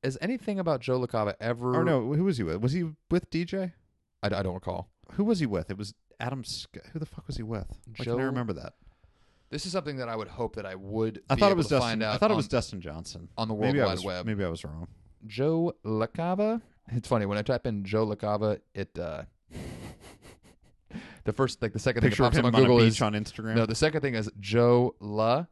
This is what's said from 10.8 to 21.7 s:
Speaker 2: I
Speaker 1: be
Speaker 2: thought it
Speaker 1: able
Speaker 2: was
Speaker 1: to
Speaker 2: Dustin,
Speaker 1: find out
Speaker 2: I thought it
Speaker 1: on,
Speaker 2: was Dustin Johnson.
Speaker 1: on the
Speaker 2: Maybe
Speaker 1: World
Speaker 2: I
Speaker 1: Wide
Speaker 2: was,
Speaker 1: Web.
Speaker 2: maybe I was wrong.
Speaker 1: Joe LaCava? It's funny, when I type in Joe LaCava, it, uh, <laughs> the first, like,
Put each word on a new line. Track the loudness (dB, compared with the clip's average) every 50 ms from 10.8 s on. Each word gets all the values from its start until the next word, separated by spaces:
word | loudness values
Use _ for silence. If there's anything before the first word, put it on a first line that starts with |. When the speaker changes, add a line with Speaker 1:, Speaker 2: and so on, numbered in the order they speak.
| -10 -6 -2 0 0 0 -2 -6 -2 -2
Speaker 2:
I | 2
Speaker 1:
be | 6
Speaker 2:
thought | 6 6
it |
Speaker 1:
able | 6 6
Speaker 2:
was | 2
Speaker 1:
to | 2 2
Speaker 2:
Dustin, | 2 2 2
Speaker 1:
find | 0 0 0
out | 0 0
Speaker 2:
I | 2
thought | 2 4
it | 4
Speaker 1:
on, | 2
Speaker 2:
was | 0 0
Dustin | 0 0 0 -2 -8 -10
Johnson. | -10 -10 -10 -10 -12 -12 -14 -16 -16 -14 -6
Speaker 1:
on | -6 -4 -4
the | -2
Speaker 2:
Maybe | 0 0 2 2 2
Speaker 1:
World | 2 2
Speaker 2:
I |
Speaker 1:
Wide | 0
Speaker 2:
was, | -2 -4
Speaker 1:
Web. | -6 -6 -4 -4
Speaker 2:
maybe | -4 -2 0 -2
I | -2
was | -2 -4 -8
wrong. | -12 -10 -10 -12 -14 -14 -20 -20 -20 -20 _ -20
Speaker 1:
Joe | -14 -4 -2 0 0 2 2 0 -2 -4 _ _
LaCava? | -2 0 0 0 -2 _ -4 -2 -2 0 0 0 0 0 -2 -6 _ _ _ _ -6 -6
It's | -6 -2 0
funny, | 0 0 2
when | 0 0
I | -2 0
type | 0 -2 0 0
in | -2 -4 -4 -4
Joe | 0 2 2 2
LaCava, | 2 -2 -4 -2 -2 0 0 0 0 0 -2 _ _ _
it, | -8 -8 -8 _ -8
uh, | -8 -6 -6 -8 -12 -14 _ _ _ _
<laughs> | -14 -12 -12 -12 -12 -12 -14 -16 -16 -18 -20 -20 -20 -20 _ -20 -20 _ _ -20 _ _ _ -20 _ _ _ _ -14 -14 -14 -14 -20 -8 -6
the | -6 0
first, | 0 0 0 0 _ -6
like, | -4